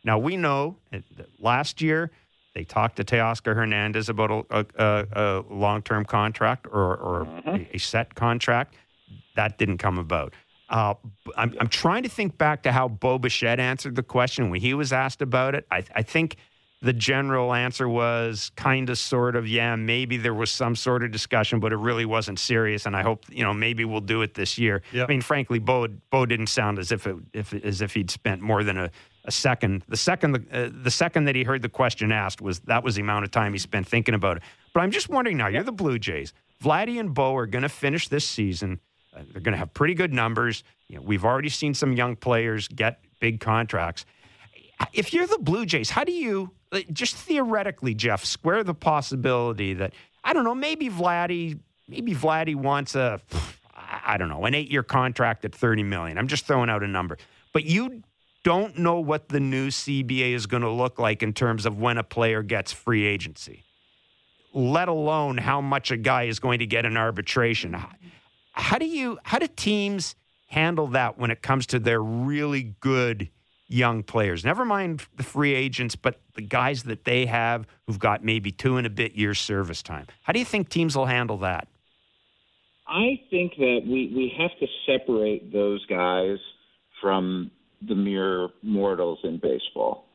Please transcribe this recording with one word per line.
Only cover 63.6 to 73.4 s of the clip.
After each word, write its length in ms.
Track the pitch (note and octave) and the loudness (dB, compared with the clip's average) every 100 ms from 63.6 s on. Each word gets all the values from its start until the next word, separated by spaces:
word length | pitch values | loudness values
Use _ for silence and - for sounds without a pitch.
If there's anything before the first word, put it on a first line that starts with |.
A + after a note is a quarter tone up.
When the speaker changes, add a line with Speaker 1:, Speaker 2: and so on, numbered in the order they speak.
| _ _ _ _ _ _ _ _ _ | _ _ _ _ _ _ _ _ _
Speaker 1:
let 340 | C#3 B2+ D#3 F3+ | 0 2 4 2
alone 500 | D#3+ D3+ D#3 C#3+ B2+ | 2 2 0 0 -2
how 220 | - C#3 | 0 0
much 300 | C#3 C#3 - | 2 0 0
a 60 | A#2 | 0
guy 280 | A#2+ B2+ | 2 2
is 140 | A#2+ A2 | 0 -2
going 220 | C3 B2 | 0 0
to 60 | A2+ | 2
get 180 | A#2 A2+ | 0 2
in 100 | A2+ | 2
arbitration. 760 | A2+ G#2+ F#2+ C3 A#2 A2+ F2 | 0 0 -2 2 2 2 -4
How, 180 | F2 - - - - _ _ _ | -8 -10 -16 -20 -20 _ _ _
how 260 | - - B3 | -4 0 0
do 80 | D#4+ | 0
you, 320 | D#4+ B3 - | -2 -4 -6
how 140 | - A#3+ | -2 0
do 100 | E4+ | 0
teams 640 | - G#3 G#3 G3+ G3+ D#3 - _ _ _ | -2 0 2 0 -2 -6 -10 _ _ _
handle 400 | D3+ D#3+ E3 C#3+ | 0 2 2 0
that 300 | B2+ A#2 - | 2 0 0
when 120 | A#2+ | -2
it 120 | A2+ | -2
comes 240 | - C3+ B2 | 0 0 2
to 120 | B2+ | 0
their 220 | A2+ A#2 | 2 2
really 720 | A2 A#2 C3 D3 D3 C#3 A#2 G2+ | 2 -2 0 0 0 -2 -4 -4
good 480 | C3+ C3 B2 A2 E2+ _ | 0 2 2 -2 -8 _